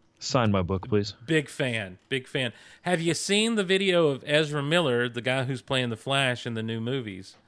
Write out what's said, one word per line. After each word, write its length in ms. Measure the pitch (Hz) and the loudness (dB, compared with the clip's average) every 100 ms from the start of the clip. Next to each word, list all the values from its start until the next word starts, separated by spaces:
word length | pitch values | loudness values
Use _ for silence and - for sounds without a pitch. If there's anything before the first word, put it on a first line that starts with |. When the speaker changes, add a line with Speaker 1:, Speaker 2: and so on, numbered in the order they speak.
| _ _ | _ _
Speaker 1:
"Sign 320 | - 135 113 | 0 2 4
my 100 | 98 | 2
book, 260 | 90 95 123 | 2 -2 0
please." 260 | 104 101 - 113 | 0 0 -6 -2
Speaker 2:
Big 240 | 156 143 | 0 0
fan, 480 | - 135 113 95 90 _ | -2 -2 -2 -6 -12 _
big 200 | 131 - | -6 -4
fan. 260 | 147 123 - - - | -4 -4 -6 -16 -10
Have 180 | 175 180 | -2 0
you 120 | 165 - | 0 0
seen 400 | - 202 226 226 | 0 2 2 0
the 80 | |
video 440 | 180 190 196 175 156 | 0 2 4 4 4
of 140 | 131 - | 2 0
Ezra 340 | 147 151 147 | 2 2 0
Miller, 480 | 143 170 156 120 123 | 0 2 2 2 0
the 120 | 120 | -2
guy 220 | 120 131 127 | -2 0 -2
who's 160 | 131 | -4
playing 260 | - 131 123 | -2 -2 -2
the 80 | 113 | -4
Flash 480 | 131 139 131 120 123 | -2 0 0 0 -4
in 80 | |
the 80 | 113 | -6
new 160 | 110 113 | -4 -4
movies, 560 | 117 135 110 92 98 - | -4 -4 -6 -10 -14 -20